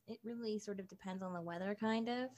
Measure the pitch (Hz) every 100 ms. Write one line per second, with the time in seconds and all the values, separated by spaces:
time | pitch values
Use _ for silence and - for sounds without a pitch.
0 | - 226 220 233 226 214 208 196 190 190
1 | 190 185 185 180 170 170 190 208 220 226
2 | 226 247 262